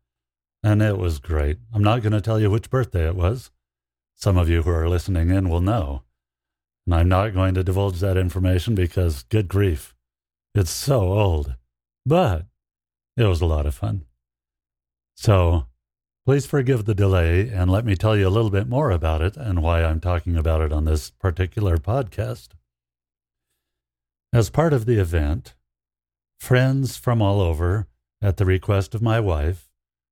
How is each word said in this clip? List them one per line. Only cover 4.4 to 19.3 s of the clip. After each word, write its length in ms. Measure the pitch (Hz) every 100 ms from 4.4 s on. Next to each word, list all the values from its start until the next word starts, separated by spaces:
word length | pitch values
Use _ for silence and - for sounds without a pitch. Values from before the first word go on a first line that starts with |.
| 82
you 140 | 85
who 80 | 80
are 180 | 82 82
listening 400 | 87 - 87 85
in 180 | 95 92
will 140 | 85
know. 400 | 92 117 71 67 - _ _ _ _ _ _ _ -
And 80 | 85
I'm 120 | 87
not 280 | 92 107 92
going 180 | 95
to 100 | 92
divulge 360 | 92 92 101 85
that 180 | 98 92
information 560 | 90 92 90 92 117
because, 480 | 101 90 - 87 76
good 260 | - 107 92
grief, 460 | 95 98 78 - _ _ _ _ _ _ 104
it's 160 | 87
so 300 | - - 131
old. 520 | 92 101 101 80 67 62 _ _ _ _
But 440 | 131 170 151 82 87 _ _ _ _ _ _ -
it 100 | 107
was 160 | 82
a 40 | 85
lot 220 | 76 73
of 80 | -
fun. 300 | 104 101 - _ _ _ _ _ _ _ _ _ _
So 540 | - 117 95 87 82 - _ _ _ _ _
please 220 | - 143 135
forgive 400 | 147 123 123 104
the 80 |
delay 560 | 98 98 95 82 87 120
and 200 | 98 90
let 140 | 98
me 120 | 117 87
tell 200 | 107 107
you 120 | 95
a 20 |
little 220 | 107 110
bit 180 | 98 120
more 220 | 123 151
about 320 | 87 80 78
it 120 | 87